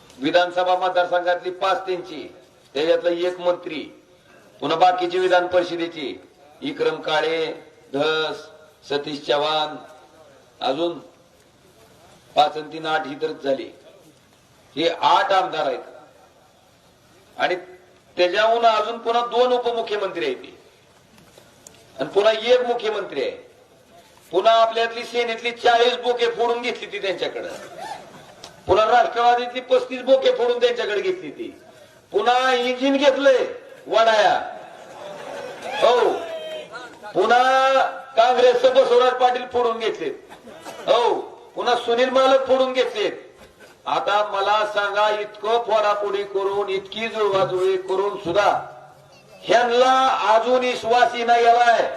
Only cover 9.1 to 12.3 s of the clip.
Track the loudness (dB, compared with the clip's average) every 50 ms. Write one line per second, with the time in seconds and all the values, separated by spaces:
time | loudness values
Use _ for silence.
9.1 | -10 -8 -4 -2 -2 0 0 0 -2 -2 -4 -4 -8 -12 -16 -20 -20 -20 -20 _
10.1 | _ -20 -20 -20 -20 -20 _ _ _ -6 -6 -4 -2 -2 -4 -4 -4 -8 -14 -20
11.1 | _ _ _ _ _ _ _ _ _ _ _ _ _ _ -20 _ _ _ -20 -20
12.1 | -20 _ _ -2